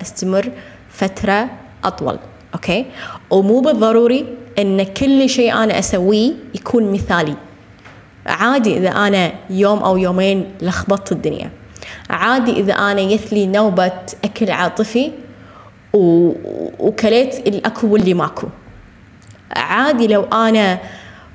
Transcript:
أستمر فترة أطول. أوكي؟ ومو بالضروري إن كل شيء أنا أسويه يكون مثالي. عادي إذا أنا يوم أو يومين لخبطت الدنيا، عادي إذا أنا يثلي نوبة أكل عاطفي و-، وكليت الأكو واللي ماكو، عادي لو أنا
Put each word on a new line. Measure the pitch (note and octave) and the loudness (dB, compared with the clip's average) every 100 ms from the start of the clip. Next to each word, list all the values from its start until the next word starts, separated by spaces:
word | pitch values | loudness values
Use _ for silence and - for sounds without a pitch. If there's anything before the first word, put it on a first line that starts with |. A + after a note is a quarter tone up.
أستمر | F#3 - F#3 F#3+ A#3+ - - - - | -12 -8 -2 0 -2 -8 -18 -20 -20
فترة | - G3 - G3+ G3+ B3 - - - | -6 -6 -2 -2 0 -2 -8 -20 -8
أطول. | A2+ - C3+ E2+ - - - | -6 -4 -4 -6 -10 -20 -14
أوكي؟ | - - F#3 C4 - - - - | -8 -2 -2 -4 -12 -16 -16 0
ومو | F#3+ G3 B3 | 2 4 4
بالضروري | D4 A3 A3 A3+ A#3+ C4+ - - - - | 4 2 4 4 4 2 -2 -12 -8 -2
إن | G3+ F#3+ | 0 0
كل | G3 - C#4 C4+ C4 | 0 0 2 4 4
شيء | B3+ A#3 | 2 2
أنا | - A3 - | 2 0 0
أسويه | F#3 F#3+ F#3 G#3+ B3 E4 - F#3+ | 0 0 2 4 2 -2 -8 -12
يكون | - A#3+ G#3 | -2 0 2
مثالي. | G3 - F3 D3+ C#3+ - - - - - - - - - | 0 0 0 0 -4 -12 -20 -20 -20 -20 -20 -20 -10 -6
عادي | E3 A3+ C#4 G#3+ D#3+ | 0 2 2 2 2
إذا | F#3 | 0
أنا | G3 G3+ G3 E3+ - - | 0 2 2 0 -4 -6
يوم | F#3+ G3 G#3 | 0 2 2
أو | F#3+ F#3 | 2 2
يومين | F3+ F3+ F#3+ G3 F#3+ - | 2 2 0 0 -4 -6
لخبطت | F3 - - G3 - | -6 -4 -2 -2 -2
الدنيا، | F#3 D#3 - - - - - - - - | -4 -4 -6 -8 -16 -20 -20 -18 -16 -6
عادي | E3 G#3 C4 A#3 | -2 2 2 2
إذا | - G3+ | 0 0
أنا | - G3+ G3+ | 0 0 0
يثلي | F#3+ G#3+ - G#3 F#3+ | 0 0 0 0 2
نوبة | G3+ G#3+ F3+ F#3 F#3 - - | 2 2 2 0 -2 -12 -8
أكل | G3+ - G3+ | -8 -4 -2
عاطفي | E3 F3 F#3+ G#3+ A#3 D4+ - - - - - - - - | 0 -2 -2 -2 -2 -2 -6 -18 -20 -20 -20 -20 -20 0
و-، | G#3 F3 E3+ E3+ - - G#1 D#2+ - | 2 4 6 4 0 -6 -8 -8 -2
وكليت | G#3+ G#3+ A3 A#3 C4+ C4+ G#3 | -2 0 2 2 2 -2 -2
الأكو | G3+ A3+ - G#3+ | -2 -4 -2 0
واللي | G#3+ F3+ | 2 2
ماكو، | F3 D3+ - - - - - - - - - - - - - | 0 -2 -6 -12 -14 -20 -20 -20 -20 -20 -20 -20 -20 -8 -6
عادي | D3 G#3 C#4+ B3 A3 | -2 0 2 2 2
لو | G#3 | 2
أنا | - A3 A3+ A3 G3 F#3 - - - - - | 0 0 2 2 2 -2 -8 -18 -20 -20 -20